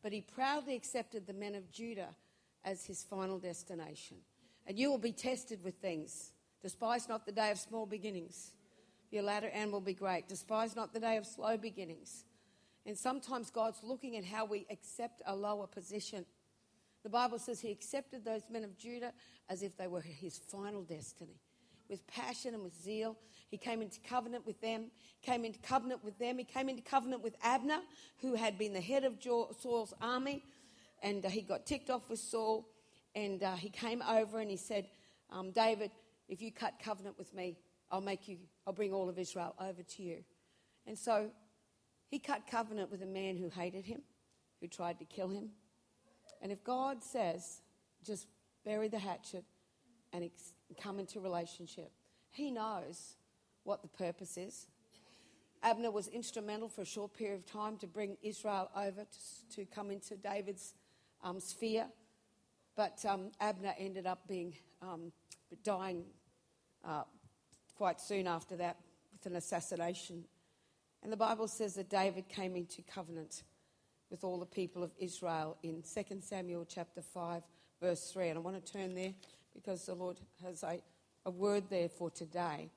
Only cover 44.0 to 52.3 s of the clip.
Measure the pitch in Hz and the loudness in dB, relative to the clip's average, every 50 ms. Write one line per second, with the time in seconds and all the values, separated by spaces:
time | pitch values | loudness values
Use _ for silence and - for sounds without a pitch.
44 | 285 - _ _ _ _ _ _ _ _ _ _ - 175 - - 180 170 170 175 | -8 -14 _ _ _ _ _ _ _ _ _ _ -10 -10 -6 -2 -2 -2 -2 -2
45 | 170 165 - - 185 185 190 202 214 214 208 - _ _ _ _ _ _ _ _ | -8 -12 -4 -2 -2 0 0 -2 -4 -8 -10 -14 _ _ _ _ _ _ _ _
46 | _ - - _ _ - - - - 190 202 196 - 240 247 254 262 269 277 233 | _ -20 -20 _ _ -20 -16 -8 -4 -4 -4 -4 0 0 2 4 4 2 2 -2
47 | - - - 254 214 175 165 180 175 - - - - _ _ _ _ _ _ _ | -6 -4 2 4 4 4 4 0 -2 -8 -10 -12 -16 _ _ _ _ _ _ _
48 | - - 208 185 - - - _ _ _ _ _ _ 208 214 214 220 214 214 214 | -6 -6 -6 -6 -6 -12 -18 _ _ _ _ _ _ 0 2 2 2 2 2 0
49 | 196 196 175 - - - - 180 175 _ _ _ _ _ _ _ _ _ _ _ | 0 0 -2 -2 -4 -8 -8 -8 -10 _ _ _ _ _ _ _ _ _ _ _
50 | _ _ - 175 175 170 170 - - - - _ _ _ - - - 208 196 202 | _ _ -4 -4 -4 -4 -6 -10 -16 -16 -16 _ _ _ -14 -8 -6 -4 -2 -2
51 | 196 180 - 220 185 190 180 175 170 170 - - 175 165 - - 160 - - _ | -4 -4 -6 -4 -2 0 2 2 0 -2 -6 -12 -12 -12 -10 -10 -12 -12 -14 _
52 | _ _ _ _ _ _ | _ _ _ _ _ _